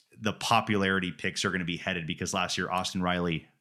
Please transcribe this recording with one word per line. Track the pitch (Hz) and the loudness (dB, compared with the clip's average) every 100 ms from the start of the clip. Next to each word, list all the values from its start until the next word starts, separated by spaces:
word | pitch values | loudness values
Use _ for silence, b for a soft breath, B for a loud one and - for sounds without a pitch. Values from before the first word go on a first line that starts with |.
| - - | -20 -6
the | 110 | -4
popularity | 95 - 117 110 104 98 95 92 | -2 2 2 4 2 4 2 0
picks | - 95 85 | -4 -4 -2
are | 101 | 0
gonna | 92 | 0
be | 85 85 | -2 -4
headed | - 92 80 | -2 -4 -4
because | 90 87 | -4 -2
last | 95 90 - | 0 0 -2
year | 90 | 0
Austin | 90 90 95 | 0 0 0
Riley | 90 90 87 80 - _ | 2 2 2 0 -4 _